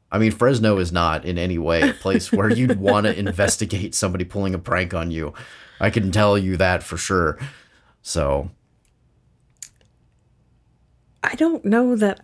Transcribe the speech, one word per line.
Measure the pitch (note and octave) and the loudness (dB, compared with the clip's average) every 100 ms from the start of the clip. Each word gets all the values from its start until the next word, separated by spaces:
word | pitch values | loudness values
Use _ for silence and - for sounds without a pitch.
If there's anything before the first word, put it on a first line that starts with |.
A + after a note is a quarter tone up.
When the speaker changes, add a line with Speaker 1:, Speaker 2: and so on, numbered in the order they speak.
| _ | _
Speaker 1:
I | G2+ | 0
mean, | A2 | 2
Fresno | G#2+ B2 B2+ G#2+ G2 | 4 2 4 4 2
is | E2+ | 2
not | E2+ E2+ D#2 F2+ | 2 2 0 -2
in | F2 | -2
any | F#2 E2+ | -2 -2
way | D#2 E2 C4+ | 0 2 2
a | |
place | A3 F#2+ G2 - | 0 0 0 0
where | G2+ G#2+ | 0 2
you'd | A#2 B2+ G#2+ | 2 2 2
Speaker 2:
<laughs> | |
Speaker 1:
wanna | G2 G#2 G#2 | 2 2 2
investigate | D#2+ G2+ F2+ G2+ - G#2+ G2 F#2+ | 0 -4 0 0 0 -4 -4 -6
somebody | - G2 F2+ | -4 -2 -4
pulling | F2+ G2+ G2 F#2 | -6 -4 -4 -4
a | |
prank | - F2+ F2+ | -2 -2 -2
on | F2+ E2 | -4 -4
you. | D#2+ D2 - - - - - | -4 -6 -10 -18 -20 -20 -4
I | G#2 | 0
can | A2+ F#2+ | 0 0
tell | G#2 G#2 G2+ | 2 4 4
you | F#2 F2 | 0 0
that | F#2 F2 | 2 0
for | - D#2+ | -4 -8
sure. | - F#2+ D#2+ D2 C#3 - _ _ _ _ | -2 0 0 -2 -10 -14 _ _ _ _
So. | - E2+ C#2 C#2 D2 - _ _ _ _ _ _ _ _ _ - - _ _ _ _ _ _ _ _ _ _ _ _ _ _ _ | -8 -2 0 -2 -4 -12 _ _ _ _ _ _ _ _ _ -16 -16 _ _ _ _ _ _ _ _ _ _ _ _ _ _ _
Speaker 2:
I | - - | -6 0
don't | D#4+ E4 G3+ | 0 0 2
know | A3+ B3 A#3 | 2 2 2
that | G#3 - | 0 0